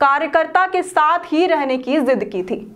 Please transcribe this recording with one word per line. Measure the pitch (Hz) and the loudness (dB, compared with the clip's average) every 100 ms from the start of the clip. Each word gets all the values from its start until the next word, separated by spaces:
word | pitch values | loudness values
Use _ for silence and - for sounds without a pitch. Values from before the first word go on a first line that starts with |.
कार्यकर्ता | 269 285 311 330 320 359 370 | 2 2 2 0 2 0 0
के | 370 | 0
साथ | 359 - 302 339 339 | -2 2 2 2 0
ही | 311 359 | 0 2
रहने | 311 269 254 | 2 0 -2
की | 254 302 | -2 0
जिद | 254 240 202 | 0 0 -2
की | 190 | -6
थी। | 185 226 - | -6 -8 -10